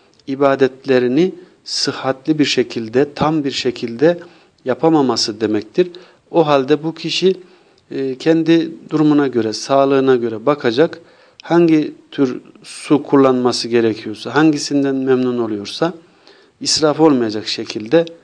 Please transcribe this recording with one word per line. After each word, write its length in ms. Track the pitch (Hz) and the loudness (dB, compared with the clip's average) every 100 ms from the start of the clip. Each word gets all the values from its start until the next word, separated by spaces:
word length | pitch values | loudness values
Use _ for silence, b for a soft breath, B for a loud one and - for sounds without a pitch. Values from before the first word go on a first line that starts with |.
| b b - | b b -10
ibadetlerini 1080 | 135 139 135 131 131 135 127 123 139 185 - B B | 0 0 2 0 -2 0 2 2 0 0 -2 B B
sıhhatli 720 | - - 143 - 131 131 - 151 | -10 -6 -6 -4 -6 -6 -4 0
bir 60 | |
şekilde, 720 | 135 - 120 123 113 120 143 | 0 0 -2 -4 -2 0 0
tam 300 | - 151 160 | 0 -2 0
bir 60 | 139 | -4
şekilde 680 | 120 131 - 117 117 156 170 B B B B | -4 -4 -4 -8 0 2 2 B B B B
yapamaması 760 | 127 123 160 160 131 113 - 107 | -6 -2 2 2 2 0 -4 -4
demektir. 500 | 107 107 - - 180 B B B _ | -2 -2 -4 -4 -4 B B B _
O 160 | 170 151 | 0 2
halde 360 | 143 131 147 | 2 2 -2
bu 120 | 160 | -2
kişi, 420 | 160 160 - 185 185 b b b b _ | -8 -8 -2 -2 -2 b b b b _
e, 240 | 139 135 131 | -8 -6 -4
kendi 520 | 160 165 160 165 143 - - | 0 2 4 2 0 -10 -6
durumuna 380 | 156 151 147 143 | 0 2 2 2
göre, 240 | 117 110 | 0 -2
sağlığına 640 | 110 - 139 139 139 135 127 | -6 0 2 4 2 4 2
göre 300 | 117 110 117 | 0 -4 -2
bakacak, 540 | 147 123 113 165 - b b b b | 0 0 0 0 -2 b b b b
hangi 500 | - 165 170 156 147 - _ | 0 2 4 4 0 -8 _
tür 300 | - 131 - - - | -2 -2 -2 -14 -20
su 400 | - - - 143 | -20 -16 0 0
kullanması 680 | - 143 131 127 123 117 117 | 2 4 4 4 0 -2 0
gerekiyorsa, 680 | 117 113 104 110 104 117 | 2 2 -2 -10 -12 -4
hangisinden 600 | 135 160 147 - 143 139 | 2 2 2 -2 -2 0
memnun 440 | 135 131 127 127 120 | -2 0 0 0 -2
oluyorsa, 560 | 110 104 101 - 165 175 b b b b b b | -4 -6 -8 -4 -4 -4 b b b b b b
israf 400 | 139 - 151 143 | -4 0 0 4
olmayacak 480 | 160 131 113 107 - | 4 4 0 -4 -8
şekilde, 560 | - 113 113 107 160 165 B | -8 -8 -8 2 2 2 B